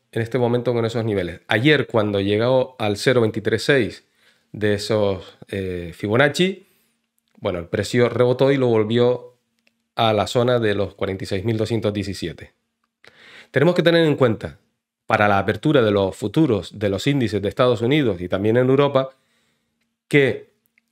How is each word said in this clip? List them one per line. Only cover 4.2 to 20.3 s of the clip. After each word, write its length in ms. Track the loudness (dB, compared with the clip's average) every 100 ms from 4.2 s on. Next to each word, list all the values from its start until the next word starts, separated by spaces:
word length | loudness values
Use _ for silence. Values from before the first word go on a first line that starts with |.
| _ _ _
de 220 | -4 -2
esos, 640 | -2 -2 0 0 -2 -10 -20 -12
eh, 460 | -8 -6 -8 -10 -8
Fibonacci, 720 | -2 2 2 2 -2 -2 _ _ _ _ _ _ _ -8
bueno, 200 | -6 -6
el 80 | -4
precio 420 | -4 -2 0 0
rebotó 420 | 2 0 2 2
y 60 | 2
lo 100 | 2
volvió 720 | 2 2 2 2 0 -8 _ _ _ _ _ _ -2
a 160 | 0
la 160 | 2 0
zona 320 | 0 2 2
de 160 | 0 0
los 200 | -4 -4
cuarenta 280 | -6 -6
y 40 | -6
seis 180 | -6 -4
mil 100 | -2
doscientos 380 | -2 -2 -2
diecisiete. 580 | -4 -6 -8 -10 -12 -20 _ _ _ _ _ -20 _ -20 -20 -4
Tenemos 220 | 0 2
que 100 | 2
tener 220 | 2 4 4
en 100 | 4
cuenta, 420 | 2 0 -6 -14 _ _ _ _ -2
para 240 | 2 4
la 100 | 2
apertura 420 | 0 -2 2 2
de 100 | 4
los 220 | 2 0
futuros 640 | -4 -4 0 2 0 -4 -6
de 120 | -4
los 180 | -2 -2
índices 340 | 0 0 -2
de 60 | -4
Estados 340 | 0 0 2
Unidos 380 | 0 2 0 -2
y 80 | -4
también 300 | -2 2 2
en 120 | 2
Europa, 460 | 2 2 0 -2 _ _ _ _ _ _ _ _ _ 0
que, 400 | 2 2